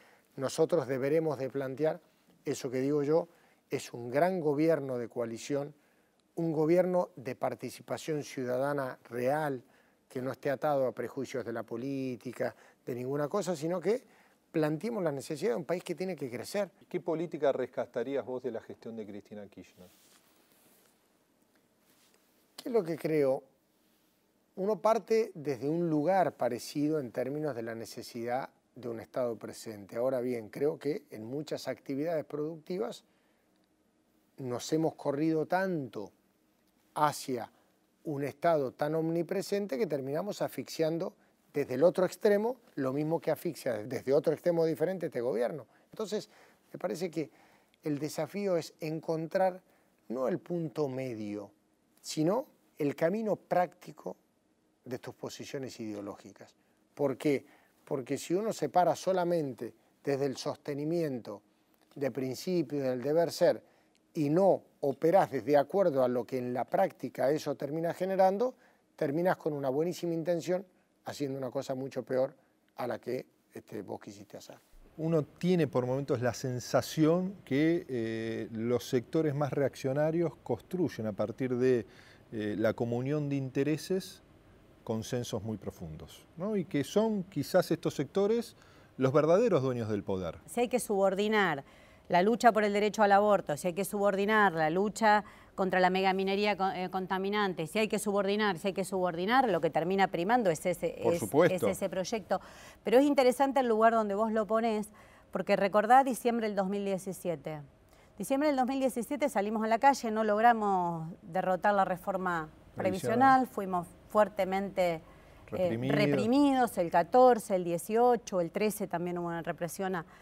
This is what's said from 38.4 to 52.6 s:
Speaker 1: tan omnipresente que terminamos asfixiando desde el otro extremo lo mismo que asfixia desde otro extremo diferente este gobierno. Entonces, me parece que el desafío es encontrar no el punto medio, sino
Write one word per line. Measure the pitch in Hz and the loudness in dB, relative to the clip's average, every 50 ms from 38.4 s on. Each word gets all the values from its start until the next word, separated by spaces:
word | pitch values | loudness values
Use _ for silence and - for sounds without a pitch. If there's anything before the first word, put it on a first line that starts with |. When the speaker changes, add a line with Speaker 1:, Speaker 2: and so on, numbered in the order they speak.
| - 170 165 151 135 123 | 2 2 2 2 2 -2
Speaker 1:
tan | 113 - 147 151 156 | -2 -2 -2 0 0
omnipresente | 160 160 165 165 170 170 170 190 196 175 - 202 202 208 196 269 247 | 0 0 0 0 -2 -2 -2 -4 -4 -2 -2 -2 -4 -2 -4 -2 -2
que | 226 | -2
terminamos | 156 156 139 127 135 143 160 190 208 165 - | -2 -2 -4 -4 -4 -4 -4 -4 -6 -4 -4
asfixiando | 160 139 - - 123 - - - 160 156 165 165 185 208 - _ _ _ _ _ _ _ - | -6 -4 -4 -8 -10 -10 -4 -2 -2 0 0 -2 -4 -8 -10 _ _ _ _ _ _ _ -4
desde | 147 135 - 165 | -4 -2 -2 2
el | 135 151 | 6 6
otro | 180 - - 180 | 6 6 6 2
extremo | 170 - - - 214 202 202 214 233 269 - _ - _ | 0 0 2 4 4 4 4 4 0 -4 -6 _ -12 _
lo | - 135 131 135 | -4 -2 -2 0
mismo | 147 151 156 165 165 | 0 0 0 -2 -2
que | - 165 | 0 -2
asfixia | 151 - - 175 139 - - - 113 107 104 | -2 -2 -2 -6 -8 -4 -4 -4 -4 -4 -4
desde | 110 127 110 - 127 139 | -6 -8 -4 0 2 2
otro | 156 147 170 151 | 4 4 2 0
extremo | - - 175 170 165 165 | 2 0 0 2 2 2
diferente | 165 156 - 156 175 190 180 170 151 | 0 0 0 -2 -2 -2 -4 -6 -6
este | - 127 | -4 -2
gobierno. | 117 127 170 226 240 220 175 139 113 - _ _ _ _ | -2 -2 0 0 -2 -2 -4 -6 -12 -16 _ _ _ _
Entonces, | - - 220 180 208 202 - - _ - - _ _ _ _ _ - | -10 -10 -8 -6 -6 -6 -6 -8 _ -20 -20 _ _ _ _ _ -12
me | 151 | -8
parece | - 185 214 156 185 175 | -6 -6 -4 -4 -6 -6
que | 151 165 143 - - _ - _ _ _ _ _ _ _ _ | -4 -6 -6 -6 -10 _ -20 _ _ _ _ _ _ _ _
el | 156 147 143 | -4 -4 -2
desafío | 151 147 - - 156 143 - 202 202 196 180 165 | -4 -6 -4 -6 -6 -6 -4 -4 -2 0 0 0
es | 151 - - _ | -2 -4 -10 _
encontrar | 170 156 160 160 - - 165 160 165 156 - 190 190 185 185 185 - _ _ _ _ _ _ _ _ - | -8 -6 -6 -6 -4 -4 -4 -4 -4 -2 0 2 2 2 2 -2 -10 _ _ _ _ _ _ _ _ -8
no | - 131 - 117 | -4 -2 0 0
el | 147 147 | 0 -2
punto | - - 175 170 165 151 - 156 151 135 | -4 -4 -4 -4 -4 -4 -4 -4 -4 -2
medio, | 127 131 131 127 117 107 107 104 104 104 101 101 - _ _ _ _ _ _ _ _ _ | -2 -4 -6 -6 -6 -8 -6 -6 -8 -8 -10 -12 -16 _ _ _ _ _ _ _ _ _
sino | - - - 160 156 165 202 254 302 - _ _ | -14 -8 -4 0 0 2 2 0 -2 -6 _ _